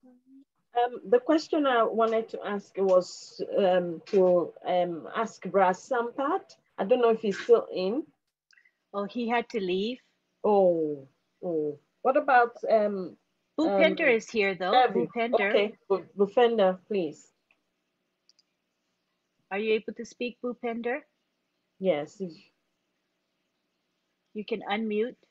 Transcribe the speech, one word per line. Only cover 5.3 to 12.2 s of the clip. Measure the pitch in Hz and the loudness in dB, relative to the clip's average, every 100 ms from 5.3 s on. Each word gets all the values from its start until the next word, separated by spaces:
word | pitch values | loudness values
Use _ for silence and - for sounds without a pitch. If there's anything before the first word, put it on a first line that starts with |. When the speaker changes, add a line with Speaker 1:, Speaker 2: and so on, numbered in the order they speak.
| - 196 | -8 -4
Speaker 1:
Bra | 185 185 | 2 2
Sampat. | 185 - 247 233 233 277 370 - - _ - | 2 -4 -4 -4 -4 -4 -4 -6 -20 _ -8
I | 196 | 0
don't | 247 | 2
know | 233 | 4
if | 220 | 2
he's | 220 185 | 0 -4
still | - 233 - | 4 4 4
in. | 165 185 240 339 _ _ _ _ _ _ _ _ | -4 -2 -4 -6 _ _ _ _ _ _ _ _
Speaker 2:
Oh, | 202 | -8
he | 202 240 233 | -8 -6 -2
had | 240 233 | -2 -2
to | 233 | -6
leave. | 185 185 208 254 _ _ _ _ | -2 -2 -4 -6 _ _ _ _
Speaker 1:
Oh, | 202 208 185 170 156 147 135 _ _ _ | 2 4 4 2 -2 -6 -12 _ _ _
oh. | 185 160 151 147 _ _ | -6 -4 -4 -6 _ _
What | 240 | 0
about, | 269 | 0